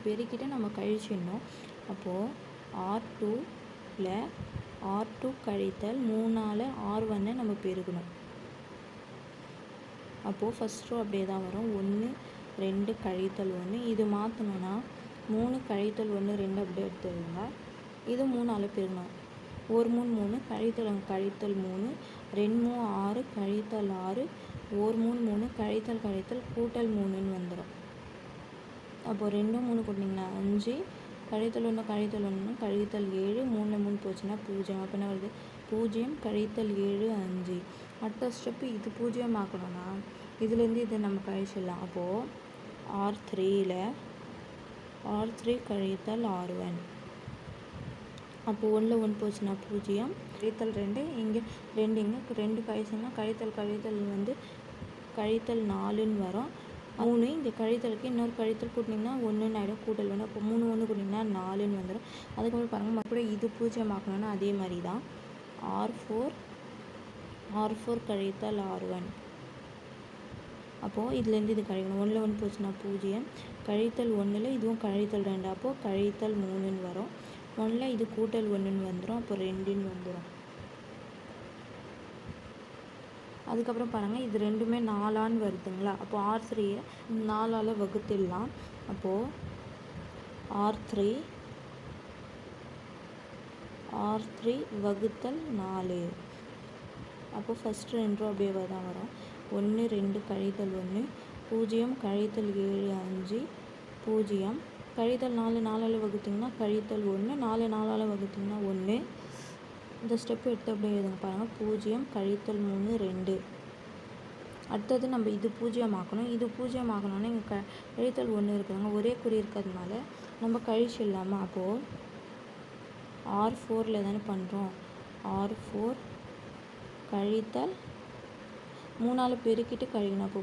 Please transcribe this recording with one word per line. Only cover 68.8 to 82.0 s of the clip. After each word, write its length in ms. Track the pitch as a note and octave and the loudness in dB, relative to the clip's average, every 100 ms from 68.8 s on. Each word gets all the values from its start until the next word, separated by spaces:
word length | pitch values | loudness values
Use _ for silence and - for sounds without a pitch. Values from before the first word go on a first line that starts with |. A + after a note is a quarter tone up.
| F#3 F3+ | -2 -2
ஒன். 100 | F#3 - - - - - - - - - - - - - - - - - G#3 | -4 -8 -12 -14 -14 -14 -14 -14 -14 -14 -14 -14 -12 -12 -12 -14 -14 -8 -4
அப்போ 160 | G#3 A#3 C4 | 0 0 2
இதுலேருந்து 360 | A3 G#3+ G#3+ G#3+ | 4 4 4 2
இது 80 | G#3 | 2
கழிக்கணும். 320 | F#3+ F#3+ G3 | 0 2 2
ஒண்ணுல 160 | G3+ A3 G#3+ | 4 4 4
ஒன் 140 | G#3 | 2
போச்சுன்னா 280 | G#3 - G3 F#3+ | 0 0 -2 -2
பூஜ்ஜியம், 440 | G3+ G3 G3 G#3 C#4+ - - - - | -2 0 2 0 -2 -8 -12 -8 0
கழித்தல் 460 | G#3 A3+ A3+ A#3+ G#3+ | 4 4 4 4 4
ஒண்ணுல 320 | G3+ G#3 A#3+ B3+ | 4 4 2 2
இதுவும் 260 | A3 A3 | 2 2
கழித்தல் 440 | G#3+ G3 G#3 G#3 G3 | 2 4 4 4 2
ரெண்டு, 160 | F#3+ F#3 F#3+ | 2 0 0
அப்போ 160 | B3 C4 G#3 | -2 0 2
கழித்தல் 520 | G3 G3+ G3+ G#3+ G#3 | 4 4 2 2 2
மூணுன்னு 400 | F#3+ F#3+ F#3+ F#3+ F#3 | 2 2 0 0 -2
வரும். 220 | F3+ - - - - - - | -4 -4 -8 -12 -14 -8 0
ஒண்ணுல 240 | A3 A#3 C4 | 2 2 2
இது 100 | A3 A3+ - | 2 2 2
கூட்டல் 360 | A3 A3+ G#3+ G3+ | 2 4 4 4
ஒண்ணுன்னு 280 | G3 F#3+ F#3+ | 4 2 2
வந்துரும், 300 | F3+ F#3+ A#3 | -2 0 -2
அப்போ 140 | A#3 G3 | 0 0
ரெண்டுன்னு 520 | F#3+ F#3+ F#3+ G3 F#3+ | 0 0 2 2 0
வந்துரும். 340 | F3+ F3+ F3+ E3+ - - - - - - - - - - - - - - - C#2 - | -2 -6 -6 -8 -12 -14 -14 -14 -14 -14 -14 -14 -14 -14 -14 -14 -14 -14 -14 -12 -14